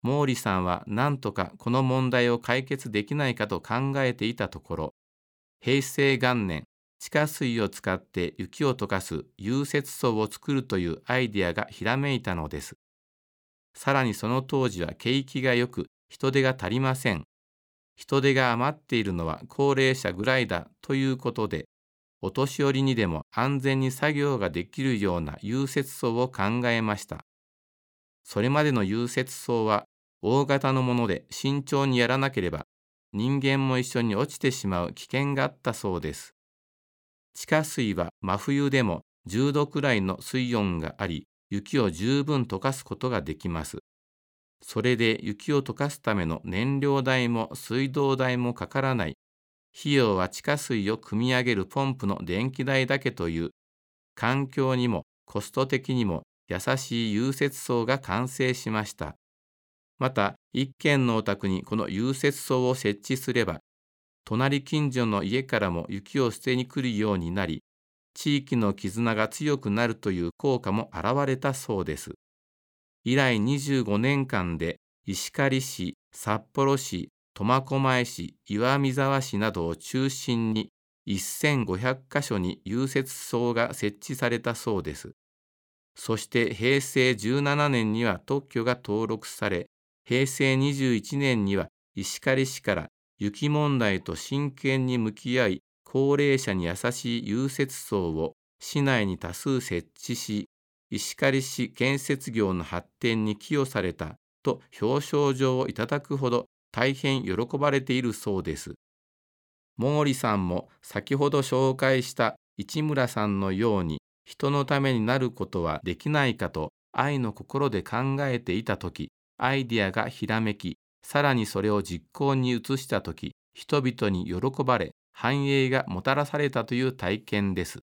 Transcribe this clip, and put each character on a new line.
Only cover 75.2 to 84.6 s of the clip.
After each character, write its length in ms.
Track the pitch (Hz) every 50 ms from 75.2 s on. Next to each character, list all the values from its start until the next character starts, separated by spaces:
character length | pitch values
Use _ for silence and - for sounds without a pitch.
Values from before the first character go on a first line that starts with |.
| - - _
狩 300 | - 139 139 131 131 131
市、 340 | - - - 92 87 - _ _ _ _
札 300 | - - - 107 110 - _ _
幌 240 | - 135 139 139
市、 340 | 131 131 - - 90 - - _ _ _ _ _
苫 300 | - 98 110 123 131 131
小 160 | 131 139 135
牧 260 | 135 131 131 123 123
市、 300 | 120 - - 87 - - _ _
岩 320 | - 101 104 117 127 135 139
見 140 | 139 135 127
沢 300 | 139 135 135 139 135 131
市 160 | - - 101
な 120 | 107 110
ど 160 | - 92 82
を 100 | 82 82
中 340 | - - - - 127 131 139
心 420 | 135 - - - 123 117 113 110 110
に、 160 | 110 107 - _ _ _ _ _ _ _
一 160 | - 101 98 -
千 420 | - - - - 151 147 135 113
五 140 | 95 92 92
百 240 | 117 127 131 131 - _ -
箇 80 | 147 139
所 140 | - 120
に 240 | 101 90 90 87 - _
融 160 | 92 104 120 135
雪 220 | 135 135 135 135 135
槽 460 | - - - - - 120 120 120 120
が 180 | 117 117 120 -
設 240 | - - 104 101
置 180 | - - - 131
さ 140 | - 156 151
れ 120 | 117 117
た 140 | - 120 120
そ 260 | 117